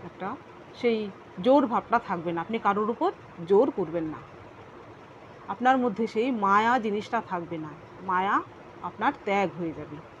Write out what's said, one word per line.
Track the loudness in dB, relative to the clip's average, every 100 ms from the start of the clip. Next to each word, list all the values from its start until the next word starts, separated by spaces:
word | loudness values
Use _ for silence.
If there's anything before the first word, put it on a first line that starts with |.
একটা | -16 -10 -10 -10 -14 -20 -18 -2
সেই | 0 0 -2 -10 -14 0
জোর | 6 6 6
ভাবটা | 0 0 0
থাকবে | 0 -4 -2
না, | -4
আপনি | -2 0
কারোর | 2 2 0
উপর | 0 -2 -2 -10 -8 4
জোর | 6 6
করবেন | 2 -2 -2
না, | -4 -8 -14 -18 -20 -20 -20 -20 -18 -20 -20 -20 -20 -14 -10
আপনার | 0 4 4
মধ্যে | 4 0 -2
সেই | 0 0
মায়া | 2 4 4 4 2
জিনিসটা | 2 -2 -2 -4
থাকবে | -2 -6 -6 -8
না, | -8 -12 -16 -10 -2
মায়া | 2 2 2 -2 -12 -20 -12
আপনার | -10 -2 -2 0
ত্যাগ | 0 2 2 0
হয়ে | -6
যাবে, | -6 -10 -12 -14 -18